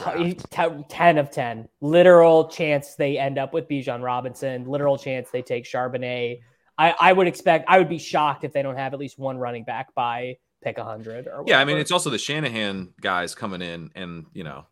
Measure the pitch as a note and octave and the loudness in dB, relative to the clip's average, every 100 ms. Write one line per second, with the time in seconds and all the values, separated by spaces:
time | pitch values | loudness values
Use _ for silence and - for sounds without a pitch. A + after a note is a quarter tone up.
0 | F3+ F3 F3 F3 - - E3 D3 D3 - | -8 -4 -4 -4 -10 -2 -2 -2 -14 2
1 | F3 D#3 C#3+ - B2 A2+ A#2 _ C#3+ E3+ | 4 4 0 -4 -6 -8 -14 _ 2 6
2 | F3+ F3 E3 D#3+ D#3+ - D#3 D3 C#3+ - | 10 10 10 6 4 -2 -2 -2 -4 -4
3 | C#3+ C#3 C#3 C#3 C3+ E3 D3 C#3+ C3 A#2+ | -2 0 -2 -2 -4 -6 -4 -4 -4 -6
4 | B2 B2 B2+ B2 C3+ B2 B2 C#3+ C#3+ C#3 | -4 -4 -6 -8 -8 -8 -6 -2 0 0
5 | C#3 C3 B2 B2 B2+ B2 A#2+ B2+ B2+ B2 | -2 -8 -6 -8 -6 -8 -6 -6 -4 -4
6 | B2 B2 A#2+ A#2+ _ _ _ - E3 - | -6 -4 -6 -8 _ _ _ 2 2 6
7 | E3+ F#3 F3 E3 F#3 D#3+ D#3+ F#3+ E3 E3 | 4 6 4 2 2 2 6 4 4 -2
8 | - E3 D3+ C#3 C#3+ C#3+ C#3 C3 C3+ C#3 | -4 0 0 -2 -6 -4 -6 -6 -8 -8
9 | C#3 - C3+ B2+ A#2+ A#2+ A2+ A#2 - - | -12 -10 -8 -6 -8 -8 -10 -10 -8 -4
10 | A#2+ A#2+ B2+ B2 _ _ A#2 A#2 A2+ A2 | -4 -4 -8 -12 _ _ -10 -8 -10 -12
11 | A2 A#2 C3+ - D#3 C#3 C#3 D3+ D3 F3+ | -12 -14 -14 -10 2 4 4 0 0 -2
12 | D#3 A2+ - D3 C#3 A2+ G#2 G2 F2+ _ | 0 -4 -4 -4 -4 -4 -4 -6 -10 _
13 | G2+ F2+ F2 - A2 F2+ F2 E2+ D#2 - | -4 -2 -4 -8 -10 -8 -10 -10 -14 -14
14 | F2+ E2+ D#2+ - D#2+ C#2 - | -14 -14 -16 -14 -14 -14 -20